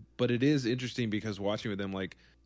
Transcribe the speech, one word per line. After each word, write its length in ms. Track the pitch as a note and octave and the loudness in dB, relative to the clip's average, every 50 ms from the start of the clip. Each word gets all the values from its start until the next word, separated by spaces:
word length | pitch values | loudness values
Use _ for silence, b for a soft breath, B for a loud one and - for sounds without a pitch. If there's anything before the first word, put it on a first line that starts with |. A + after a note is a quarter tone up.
| G#2+ - _ | -16 -16 _
but 140 | - B2 B2 B2 | 0 2 2 4
it 100 | A#2 C3+ | 4 4
is 240 | D3 D3+ C#3 B2 | 4 4 4 2
interesting 440 | A2 B2+ B2 B2+ A#2 - - A#2+ A2 | 0 0 0 -2 -4 -2 -2 -2 0
because 280 | G#2 G#2 A2 A2 G2 F#2+ | 0 -2 -2 -4 -4 -2
watching 300 | G2+ G2+ G#2+ A2 - A2+ | 0 0 0 0 -2 -4
with 80 | G2+ G2 | -2 -2
them, 140 | G2 G2 G2 | -2 -2 -2
like, 240 | F#2+ F#2+ F2+ - b b b b b _ | -2 -4 -4 -6 b b b b b _